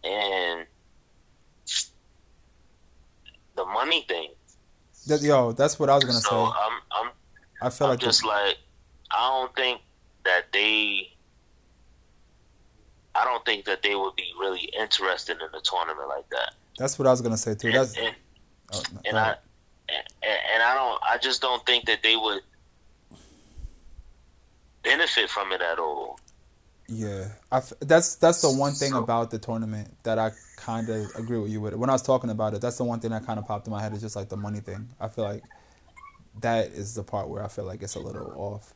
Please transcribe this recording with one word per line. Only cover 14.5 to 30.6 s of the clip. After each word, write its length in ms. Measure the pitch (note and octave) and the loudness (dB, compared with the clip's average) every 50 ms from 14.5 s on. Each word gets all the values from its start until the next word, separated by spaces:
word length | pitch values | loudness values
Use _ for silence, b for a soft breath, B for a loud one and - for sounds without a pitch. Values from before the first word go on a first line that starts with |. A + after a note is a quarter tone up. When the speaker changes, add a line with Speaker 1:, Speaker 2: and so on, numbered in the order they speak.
| F#2+ F2+ E2+ - - - | -2 -2 -6 -8 -4 -6
Speaker 1:
interested 600 | A2 - - - G2 F#2+ F2+ F2 - - E2+ E2 | -2 0 0 0 2 0 0 -2 -2 -6 -6 -6
in 100 | E2 D#2 D#2+ D#2 | -8 -12 -12 -6
a 20 | - | -6
tournament 460 | - - F2+ E2+ E2 D#2 D2 C#2 C#2 | -2 -2 -2 -2 -2 -4 -8 -8 -8
like 200 | C#2 C#2 C#2 _ | -8 -8 -8 _
that. 220 | - C2 A#1+ - - _ _ _ _ | -4 -4 -4 -4 -6 _ _ _ _
Speaker 2:
That's 220 | - B2+ C#3 - - | -6 -4 -4 -2 2
what 100 | C3+ C3 | 4 4
I 40 | B2+ | 4
was 100 | B2 A#2 | 4 4
gonna 160 | A#2 A2+ G#2+ | 0 0 0
say 160 | - A#2 A2 | 0 -2 -4
too. 140 | G#2+ - A2+ | -2 0 2
Speaker 1:
And, 80 | A2+ | 4
Speaker 2:
That's 200 | B2+ C3 A#2 G#2 | 4 2 2 0
Speaker 1:
and, 180 | A#2 A2+ A2+ - - _ _ _ _ - _ _ _ _ - - | -4 -4 -6 -6 -8 _ _ _ _ -20 _ _ _ _ -10 -10
Speaker 2:
oh, 80 | G2 - - F2 | -8 -8 -8 -10
no, 80 | G2 - | -8 -6
Speaker 1:
and 60 | - G#2+ | -2 2
Speaker 2:
go 60 | A2 | 2
Speaker 1:
I, 40 | G#2+ | 2
Speaker 2:
ahead. 160 | A2 - - _ _ _ _ _ _ _ _ _ - | 2 0 -2 _ _ _ _ _ _ _ _ _ -8
Speaker 1:
and, 500 | - D2+ - - - - - G#2+ G#2+ F#2 - - G#2+ | -8 -8 -8 -10 -12 -4 -2 0 0 0 0 0 2
and 100 | A2+ A#2 | 4 4
I 120 | A#2+ C3 | 4 4
don't, 280 | C#3 C3 B2 G#2 - - - | 4 2 2 0 0 2 2
I 80 | A2+ | 2
just 240 | A#2+ B2 C3 B2+ - | 2 2 0 0 0
don't 240 | - C3 B2 A#2 - | 2 0 0 0 2
think 220 | - B2 A#2+ A#2 | 2 2 2 4
that 160 | - A2 G#2+ - | 2 2 4 6
they 140 | A2 A2+ | 4 4
would 260 | A2+ A2 A2 G#2 G2 - _ _ _ _ _ _ _ _ - - _ _ _ - - - - - - - - - - - - - - - - - - - - - _ - _ _ _ _ _ _ _ _ - _ _ - | 4 4 0 -2 -2 -4 _ _ _ _ _ _ _ _ -20 -20 _ _ _ -20 -20 -20 -20 -20 -20 -20 -20 -18 -14 -14 -14 -16 -16 -20 -20 -20 -20 -20 -20 -20 _ -20 _ _ _ _ _ _ _ _ -20 _ _ 2
benefit 480 | - - D3+ E3+ D#3 - A#2+ G#2+ F#2 | 2 4 4 4 2 2 2 0 0
from 200 | - G#2+ G2 F#2+ F#2 | 0 -4 -2 -2 -2
it 100 | F#2 F2+ | -2 0
at 160 | E2+ E2 E2 | 0 0 0
all. 420 | E2 D#2 D2+ C#2+ C#2 - - - - - - - - - _ _ _ - _ _ - - | 0 -2 -2 -4 -6 -10 -12 -16 -20 -20 -20 -20 -20 -20 _ _ _ -20 _ _ -14 -10
Speaker 2:
Yeah, 420 | A2+ A2 A2 G#2 G2+ G2 F#2+ G2+ G#2+ - - _ | -8 -6 -6 -6 -6 -6 -8 -10 -10 -14 -8 _
I 60 | - | -2
f-, 160 | C3 C3 - - - | -2 -2 -2 -12 -12
that's, 340 | - C#3+ D#3+ E3 E3+ - - | 2 6 6 6 6 4 2
that's 280 | - - E3 E3+ - - | 6 6 6 6 6 4
the 100 | D#3 C3 | 4 4
one 200 | C3+ C#3 C#3+ C#3 | 4 2 0 0
thing 200 | C#3+ C#3 C#3 C3+ | 0 -2 0 0
Speaker 1:
So 60 | B2+ | 0
Speaker 2:
about 340 | A2+ A2+ A#2 A#2 A#2 A2 - | 0 2 2 0 0 -2 -4
the 80 | A2+ | -8
tournament 520 | - - A2+ A2+ A2+ A2 G#2+ G#2+ G2+ - - _ _ | -6 -4 -4 -4 -4 -4 -6 -8 -8 -12 -16 _ _
that 160 | A#2 A2+ A2+ | -2 0 0
I 100 | A2 A2 G#2+ - - - - - | 0 0 -2 -6 -20 -20 -20 -14